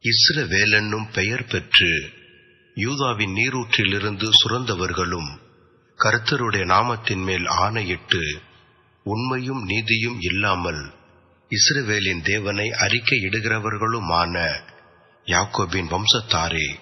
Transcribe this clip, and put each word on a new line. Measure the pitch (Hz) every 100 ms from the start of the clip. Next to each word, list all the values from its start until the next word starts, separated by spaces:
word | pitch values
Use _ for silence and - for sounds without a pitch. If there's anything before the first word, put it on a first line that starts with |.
இஸ்ரவேலென்னும் | 117 110 - - 110 98 104 104 107 107 107
பெயர் | - 98 123
பெற்று | 120 92 - - 90 80 - - - - - _ _
யூதாவின் | - 107 139 135 110 104
நீரூற்றிலிருந்து | 98 123 131 113 - 98 98 101 104 107
சுரந்தவர்களும், | 110 117 117 127 95 92 90 90 87 76 - - - _ _ _ _
கர்த்தருடைய | 110 113 110 143 120 101
நாமத்தின் | 90 95 120 113 110 95
மேல் | 92 92 87
ஆணையிட்டு | 65 95 113 98 87 - 90 76 76 - - _ _ _ _ -
உண்மையும் | 107 127 131 127 135
நீதியும் | 101 104 110 113 113 120
இல்லாமல் | 90 95 101 92 87 78 71 - - - _ _ _
இஸ்ரவேலின் | 107 - 143 117 107 98 87
தேவனை | 80 101 98 101 107
அறிக்கையிடுகிறவர்களுமான | - 104 120 113 135 95 110 110 110 107 104 110 117 92 82 87 87 82 73 - - - _ _ _ -
யாக்கோபின் | 87 101 - 95 95 85
வம்சத்தாரே | 90 107 123 110 82 82 82 82 -